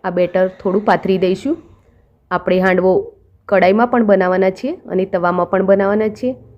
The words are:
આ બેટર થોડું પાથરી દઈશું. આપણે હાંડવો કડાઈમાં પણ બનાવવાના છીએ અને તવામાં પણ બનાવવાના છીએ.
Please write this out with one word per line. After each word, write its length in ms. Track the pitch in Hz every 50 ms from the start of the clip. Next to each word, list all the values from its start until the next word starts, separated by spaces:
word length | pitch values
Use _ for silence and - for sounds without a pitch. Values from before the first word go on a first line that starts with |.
| -
આ 100 | 185 175
બેટર 300 | 180 180 175 - 185 185 185 185 -
થોડું 240 | - 196 180 208 208 226
પાથરી 320 | 190 170 - 190 190 180 180
દઈશું. 280 | 185 190 185 - 277 330 - - - - _ _ _ _ _ _ _ _ _ _ _
આપણે 280 | 180 175 - - 185 185 180
હાંડવો 320 | 190 185 185 180 185 185 - - - - _ _ _ _ _ _ -
કડાઈમાં 400 | 202 190 175 185 196 220 240 247
પણ 180 | 247 240 233 208
બનાવવાના 440 | 202 190 185 180 185 190 190 190 190 -
છીએ 160 | - 262 349 - - -
અને 120 | - 185 190 190 196
તવામાં 360 | 180 170 175 175 180 175 175
પણ 180 | - 185 190 190
બનાવવાના 420 | 196 196 202 196 208 214 214 214 214 -
છીએ. 160 | 247 254 262 - - - -